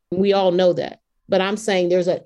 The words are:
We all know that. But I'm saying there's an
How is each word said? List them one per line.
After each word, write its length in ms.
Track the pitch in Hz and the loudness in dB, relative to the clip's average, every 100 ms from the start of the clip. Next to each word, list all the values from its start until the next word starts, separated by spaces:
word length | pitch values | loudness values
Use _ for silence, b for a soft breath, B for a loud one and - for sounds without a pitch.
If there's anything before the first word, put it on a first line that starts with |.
| - | -8
We 220 | 175 196 | -2 0
all 180 | 196 190 | 2 2
know 220 | 175 185 | 2 2
that. 260 | 160 139 - _ _ - | 2 -4 -10 _ _ -4
But 140 | 190 | -2
I'm 160 | 190 214 | 0 -4
saying 320 | 220 185 180 | -2 0 2
there's 180 | 180 175 | 0 0
an 120 | 165 | -2